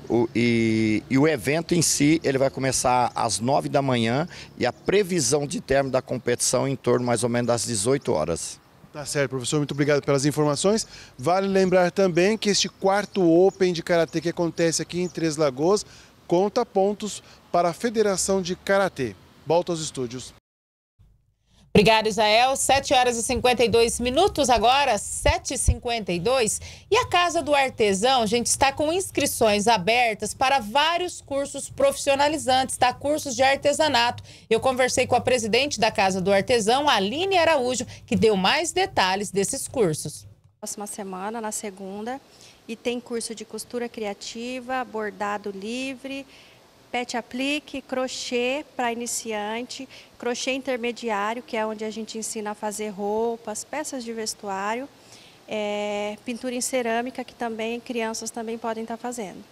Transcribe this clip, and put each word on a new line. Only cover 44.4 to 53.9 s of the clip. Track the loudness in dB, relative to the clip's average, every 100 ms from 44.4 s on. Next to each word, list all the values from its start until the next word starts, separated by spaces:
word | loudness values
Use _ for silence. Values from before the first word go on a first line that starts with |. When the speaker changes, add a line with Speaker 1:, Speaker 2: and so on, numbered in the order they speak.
| -8 -8 -6 -6 -6
Speaker 4:
bordado | -6 -8 -6 -6 -6 -8
livre, | -10 -8 -6 -8 -10 -10 -12 -14 -20 -20 -20 _ _ -10
pet | -8 -6 -8
aplique, | -8 -6 -4 -4 -6 -14
crochê | -8 -6 -4 -6 -4 -2 -2 -4 -8
pra | -6 -4
iniciante, | -4 -6 -8 -6 -6 -6 -8 -8 -12 -16 -18 -20 -10
crochê | -6 -4 -4
intermediário, | -4 -4 -4 -4 -6 -4 -2 -2 -6
que | -6 -4
é | -4
onde | -6
a | -8
gente | -8 -10 -10
ensina | -8 -6 -8
a | -6
fazer | -8 -6 -8
roupas, | -6 -2 -2 -2 -4 -8 -10 -8
peças | -8 -6